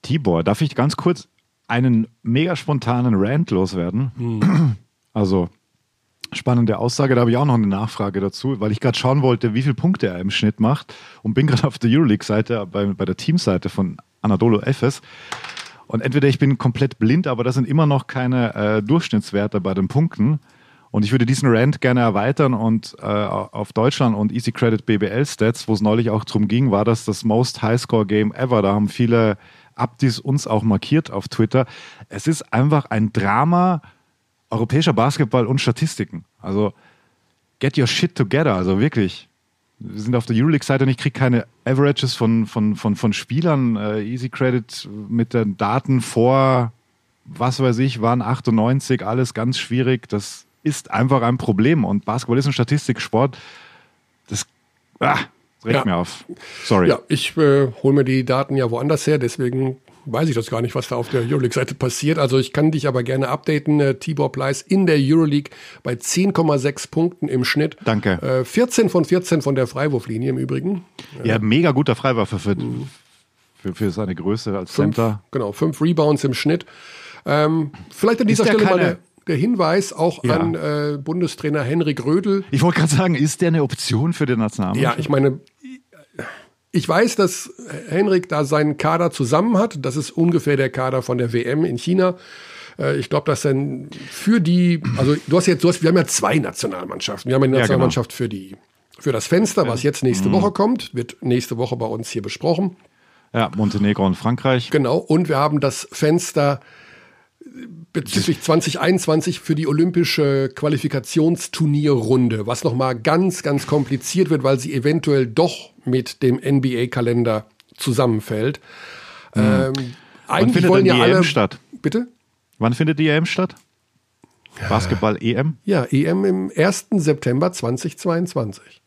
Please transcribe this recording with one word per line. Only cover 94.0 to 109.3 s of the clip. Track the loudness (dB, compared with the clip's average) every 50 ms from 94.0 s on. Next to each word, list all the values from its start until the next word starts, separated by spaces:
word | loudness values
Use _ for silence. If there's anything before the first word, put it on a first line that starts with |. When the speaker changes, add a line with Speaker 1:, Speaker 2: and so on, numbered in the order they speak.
| -18 -16
Speaker 2:
für | -14 -4 0 2 2 4
die, | 4 4 4 4 4 4 2 0 -2 -4 0
also | 2 2 2 2 0 0
du | 2 2
hast | 2 4
jetzt, | 2 2 4 2
du | 2
hast, | 2 2
wir | 2 4
haben | 4
ja | 4 2
zwei | 2 -2 -2 0 2 0 0
Nationalmannschaften. | 0 -2 -6 -6 -8 -6 -6 -8 -10 -10 -10 -8 -8 -8 -8 -6 -2 0
Wir | 2
haben | 2
eine | 4 4 4
Speaker 1:
Ja, |
genau. | 2
Speaker 2:
Nationalmannschaft | 2 2 4 2 2 2 0 -2 -4 -4
für | -6 -6 -6 -4
die, | -6 -8 -12 -14 -20 _ _ _ _ _ _ _ _ -6
für | -4 -2
das | -2 -2 0
Fenster, | 2 2 2 2 2 0 0 0
was | 0 -2 0
jetzt | -2 -2 -2 0 0
nächste | 0 0 2 0 2
Speaker 1:
Mhm. | 2
Speaker 2:
Woche | 2 2 2
kommt, | 0 0 0 0 0 -2 -4 -8 -8
wird | -8 -8 -8 -12 _
nächste | -2 0 0 0 0 -4 -4
Woche | -4 -4 -4 -4
bei | -6 -4
uns | -6 -6 -6 -8 -8
hier | -8 -8
besprochen. | -8 -8 -10 -4 0 0 0 0 -2 -4 -4 _ _ _ _ _ _ _ _ _ _ _ -2
Speaker 1:
Ja, | -2 -2 0 0
Montenegro | -2 -2 0 0 0 0 0 2 2 2
und | 0 0
Frankreich. | 0 -2 -2 -2 0 0 0 0 0 0 0
Speaker 2:
Genau, | 0 0 0 2 0 -2
und | 0 2 0 2 2 0
wir | 0 0
haben | 0 0 0 0
das | 0 -2 -4 -4 -12 -14
Fenster | -6 -2 0 2 2 0 -2 -2 -2 0 0 0 0 -2 -8 -20 -20 -20 -20 -20 -20 -20 -20 _ _ _ _ _ _ _ -20 -20 -20 -18 -18 -18 -18 -20 -20 _
bezüglich | -8 -8 -6 -2 -2 -2 0 0 -2
Speaker 1:
Das | -2 0
Speaker 2:
zwanzig | 0 2 2 2 -2 -4 -2
einundzwanzig | 0 0 0 0 2 0 0 0 0 -2